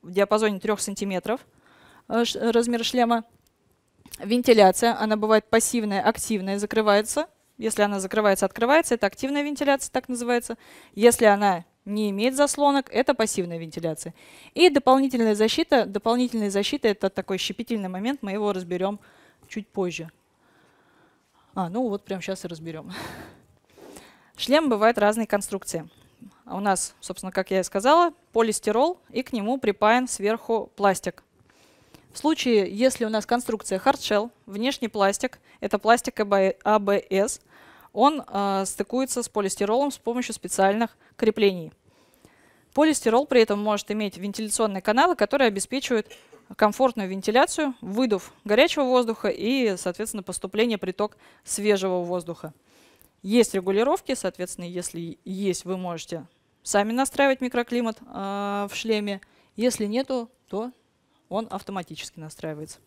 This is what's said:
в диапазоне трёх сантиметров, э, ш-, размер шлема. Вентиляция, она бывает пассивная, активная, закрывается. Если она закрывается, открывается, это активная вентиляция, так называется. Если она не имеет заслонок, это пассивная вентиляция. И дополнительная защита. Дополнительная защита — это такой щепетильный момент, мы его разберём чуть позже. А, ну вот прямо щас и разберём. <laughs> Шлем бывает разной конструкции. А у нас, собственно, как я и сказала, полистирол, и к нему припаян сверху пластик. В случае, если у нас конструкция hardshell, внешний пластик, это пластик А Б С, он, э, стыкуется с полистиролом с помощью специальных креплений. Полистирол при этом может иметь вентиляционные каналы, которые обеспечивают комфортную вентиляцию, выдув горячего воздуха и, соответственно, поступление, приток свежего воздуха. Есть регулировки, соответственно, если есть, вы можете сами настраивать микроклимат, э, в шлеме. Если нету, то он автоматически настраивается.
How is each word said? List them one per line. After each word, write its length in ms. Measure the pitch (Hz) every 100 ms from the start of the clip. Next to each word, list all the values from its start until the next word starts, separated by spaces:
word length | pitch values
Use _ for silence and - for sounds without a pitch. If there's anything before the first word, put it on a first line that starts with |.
в 100 | 160
диапазоне 480 | 180 196 214 220 196
трёх 200 | 220 208
сантиметров, 600 | - 196 202 185 - 247 - _ _ _ _ - _
э, 160 | 226
ш-, 280 | 233 - 233
размер 320 | 233 233 233
шлема. 400 | 226 254 233 233 220 _ _ _ _ _ _ _ - -
Вентиляция, 760 | 202 247 247 226 190 185 233 226
она 180 | 214 214
бывает 280 | 214 220 -
пассивная, 540 | 226 - 240 214 196
активная, 560 | 214 226 - 214 190 202
закрывается. 680 | 208 220 214 202 214 - 320 _ _ -
Если 240 | 220 208
она 180 | 208 202
закрывается, 460 | 185 220 214 190 190
открывается, 480 | - 233 302 330
это 140 | 233 202
активная 340 | - 269 285
вентиляция, 500 | 285 285 277 277 -
так 160 | 254 254
называется. 500 | 247 240 240 233 233 - - -
Если 320 | - 233 233 220
она 400 | 202 208 180 - _ -
не 240 | 208 208
имеет 260 | 196 233 262
заслонок, 540 | 285 - 285 277 -
это 220 | - 269
пассивная 460 | 262 220 - 175 165
вентиляция. 540 | 165 165 165 156 170 - - - - -
И 140 | 349
дополнительная 640 | 285 262 262 269 254 226 208
защита. 500 | 220 - 330 269 208
Дополнительная 640 | 202 226 240 247 233 208
защита — 380 | 196 202 285 226
это 200 | 202 190
такой 280 | - 185 190
щепетильный 520 | - 190 233 226 190
момент, 340 | 185 220 277
мы 80 | 202
его 200 | 196 208
разберём 480 | 185 175 180 190 202 _ _ _ _ _
чуть 200 | - 202
позже. 420 | - 180 160 160 _ _ _ _ _ _ _ _ _ _ _ _ _ _
А, 160 | - 175
ну 180 | 202 254
вот 160 | 202
прямо 180 | - 190
щас 220 | 165 190
и 40 | 175
разберём. 440 | 165 165 156 165 180
<laughs> 1400 | - - - - _ _ _ _ - - - _ _ -
Шлем 320 | - 285 311
бывает 300 | 214 220 233
разной 300 | 208 214 220
конструкции. 600 | 208 - 190 - 170 160 _ _ _ 202 _
А 140 | - 190
у 20 |
нас, 360 | 202 185 - _
собственно, 320 | - 175 185
как 200 | 190 190
я 100 | 156
и 20 |
сказала, 500 | 180 196 233 320 349 - _
полистирол, 680 | 226 226 208 - 214 302 359 _
и 140 | -
к 80 | 262
нему 260 | 240 202 262
припаян 480 | 208 196 214 240 254
сверху 600 | - 202 226 - 226 - -
пластик. 480 | 202 180 - - _ _ _ _ _ _ _ - _
В 60 | -
случае, 500 | 294 311 254 220 185
если 360 | 202 254 247 220
у 40 |
нас 160 | 220 -
конструкция 520 | 240 247 220 - 190
hardshell, 540 | 269 294 - 208 233 _ -
внешний 420 | 202 240 269 226
пластик, 520 | 214 196 202 254 - _ _
это 200 | 220 208
пластик 400 | 214 233 - -
А 600 | 202 196 190 - - 214
Б 260 | 202 202 -
С, 320 | 190 220 - _ - - - -
он, 320 | - 254 302 -
э, 360 | 196 202 196 190
стыкуется 580 | - 202 247 262 -
с 60 | 233
полистиролом 640 | 208 190 - 202 233 285
с 60 | -
помощью 360 | - 240 247
специальных 640 | 226 - - 196 208 - _ _ -
креплений. 560 | 220 214 202 185 156 _ _ _ _ _ _ _ _ _ _
Полистирол 520 | - 311 294 233 226 285
при 160 | 254
этом 180 | 220 208
может 300 | 208 208 -
иметь 260 | 214 208 175
вентиляционные 640 | 202 202 220 - 220 190
каналы, 340 | 196 226 339 349
которые 320 | 208 285 247
обеспечивают 600 | 196 - 262 - 233 - - _ - _ -
комфортную 520 | 214 - 262 233 190
вентиляцию, 640 | 190 190 226 330 - 302 247
выдув 540 | 185 202 262 196 - _
горячего 400 | 208 214 320 -
воздуха 460 | 262 254 233 220 208
и, 480 | - 214 269 233 185
соответственно, 460 | - 175 - 208
поступление, 540 | 185 180 196 208 240 208
приток 380 | 185 180 208 _ - _ -
свежего 580 | - 208 196 190 180
воздуха. 500 | 175 180 170 165 156 - _ _ _ _ _ _
Есть 320 | 190 233 220 196
регулировки, 580 | 185 196 240 359 -
соответственно, 520 | 262 190 - 180 - 175
если 520 | 180 170 165 170 - -
есть, 400 | 190 196 175 175
вы 120 | 185
можете 500 | 180 170 - 165 - _ _ _
сами 280 | - 202 202
настраивать 500 | 240 269 - 277 262
микроклимат, 560 | 247 247 240 240 226 214
э, 640 | - - 196 202 202 202 202
в 60 | -
шлеме. 440 | 226 214 208 196 _ _ _ -
Если 300 | 247 240 208
нету, 440 | 226 269 262 226 _ _
то 240 | 190 240 - _ _ _ _ _
он 180 | 190 226
автоматически 720 | 190 - 196 170 156 - -
настраивается. 600 | 156 - 160 151 151 -